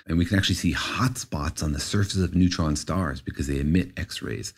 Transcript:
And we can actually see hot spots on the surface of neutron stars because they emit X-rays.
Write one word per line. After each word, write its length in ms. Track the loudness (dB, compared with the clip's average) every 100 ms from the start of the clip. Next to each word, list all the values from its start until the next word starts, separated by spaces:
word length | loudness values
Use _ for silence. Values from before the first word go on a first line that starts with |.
| -2
And 100 | 2
we 80 | 4
can 120 | 2
actually 180 | 2 2
see 160 | 0
hot 460 | 0 -2 -2 -2 -2
spots 440 | -8 -4 -4 -2
on 100 | -2
the 60 | -2
surface 380 | -2 0 0 0
of 180 | 2 4
neutron 400 | 4 4 0 0
stars 460 | -2 -2 -2 -4
because 260 | -8 -6 -2
they 120 | 0
emit 320 | 4 2 2 -6
X-rays. 560 | -8 -8 -8 -8 -10